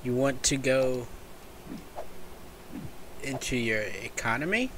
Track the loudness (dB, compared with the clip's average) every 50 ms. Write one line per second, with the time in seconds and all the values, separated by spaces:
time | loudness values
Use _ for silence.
0 | 0 2 4 6 6 6 4 4 2 2 2 4 4 6 6 6 6 6 4 2
1 | -2 -4 -8 -12 -12 -12 -14 -14 -14 -14 -14 -14 -12 -10 -10 -10 -10 -10 -8 -6
2 | -6 -4 -4 -6 -6 -8 -8 -12 -12 -14 -14 -14 -14 -10 -10 -8 -8 -8 -8 -10
3 | -10 -10 -8 -6 -4 -2 -2 -2 -2 0 2 2 4 4 2 2 2 0 -4 -6
4 | -6 -6 -6 -2 2 2 2 2 2 2 2 2 2 0 -2